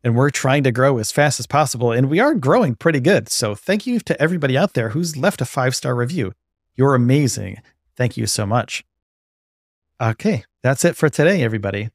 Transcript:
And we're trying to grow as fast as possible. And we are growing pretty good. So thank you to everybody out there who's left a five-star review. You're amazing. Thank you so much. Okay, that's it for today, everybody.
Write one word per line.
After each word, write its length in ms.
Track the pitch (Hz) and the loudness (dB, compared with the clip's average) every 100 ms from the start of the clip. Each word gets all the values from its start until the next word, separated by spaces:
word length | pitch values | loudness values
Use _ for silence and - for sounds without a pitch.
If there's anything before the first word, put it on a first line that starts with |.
And 100 | 120 | 0
we're 160 | 117 139 | 2 2
trying 320 | - 135 143 | 2 0 2
to 80 | 135 | 2
grow 260 | 117 135 127 | 2 2 2
as 120 | 110 | -2
fast 300 | - 147 - | 0 0 0
as 60 | 117 | -2
possible. 440 | 143 151 117 120 | 0 0 0 0
And 200 | 117 135 | 0 0
we 100 | 165 | 2
are 140 | 269 | 2
growing 400 | 269 127 214 185 | 0 2 2 2
pretty 260 | 117 165 151 | 0 0 2
good. 280 | 131 196 - | 2 2 0
So 280 | - 110 104 | -4 -4 -4
thank 320 | - 208 254 | -4 -4 -2
you 100 | 240 | -4
to 200 | - 151 | -4 -2
everybody 340 | 156 180 143 131 | 0 0 0 0
out 180 | 151 | 0
there 160 | - 110 | -2 -4
who's 260 | 120 170 151 | -4 -6 -2
left 240 | 170 - | -2 -2
a 40 | |
five-star 520 | 123 - 127 127 139 123 | -6 -2 -2 -2 -4 -2
review. 360 | 123 175 98 - _ _ _ - | -2 -4 -6 -8 _ _ _ 0
You're 180 | 135 | 2
amazing. 640 | 131 120 139 135 - 95 - _ _ _ - | 4 4 2 2 -2 -10 -12 _ _ _ -4
Thank 200 | 123 - | -4 -2
you 100 | 113 | -4
so 200 | - 101 | -4 -2
much. 380 | 117 - - _ _ _ _ _ _ _ _ _ _ _ _ | -2 -4 -10 _ _ _ _ _ _ _ _ _ _ _ _
Okay, 440 | 113 113 214 147 - _ | -2 0 -2 -2 -6 _
that's 220 | 123 135 | -2 2
it 120 | 170 - | 0 2
for 120 | 156 | 0
today, 340 | - 156 196 | 2 2 2
everybody. 480 | 117 110 101 101 110 | 0 -2 -4 -6 -8